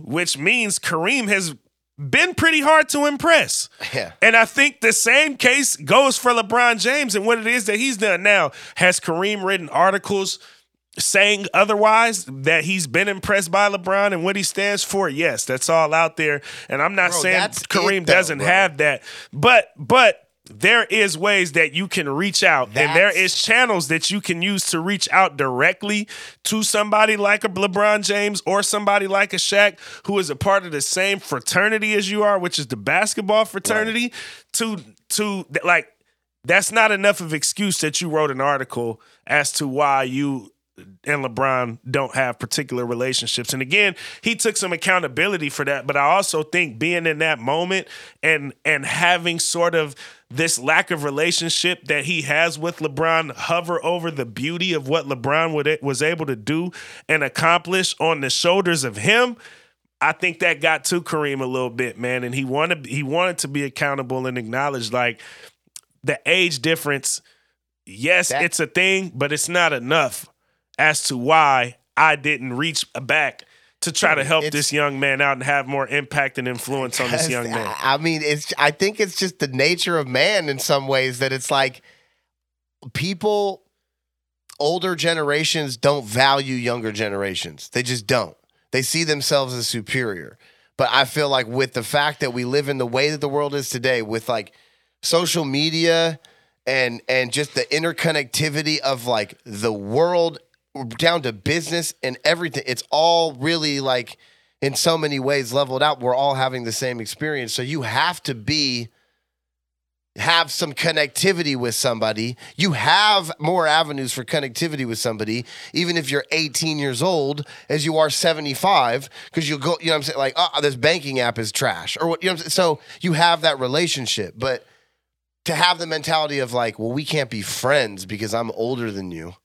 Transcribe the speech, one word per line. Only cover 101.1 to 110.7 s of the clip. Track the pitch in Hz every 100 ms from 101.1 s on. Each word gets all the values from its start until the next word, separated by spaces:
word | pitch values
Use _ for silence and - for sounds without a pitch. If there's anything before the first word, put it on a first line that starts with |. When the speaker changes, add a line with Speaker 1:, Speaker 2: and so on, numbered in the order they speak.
| 170
Speaker 2:
to | 127
business | 104 - 165 151 170 160 -
and | 131 123
everything, | 151 170 170 135 127
it's | 123 -
all | 147 165 170 165
really, | 127 147 170 151 139
like, | 135 127 113 - _ _ _ _
in | 139
so | 135 170 165
many | 156 139
ways | 131 143 120
leveled | 131 139 131
out. | 151 135
We're | 123
all | 127 143
having | 131 131 127
the | 117
same | 110 131 120
experience. | 107 - 151 147 117
So | -
you | 127 156
have | 117 120 165 170
to | -
be, | 120 107 151 139 123 117 _ _ _ _ _ _ _ _ _ _ _ _ -
have | 156 170 156
some | - 165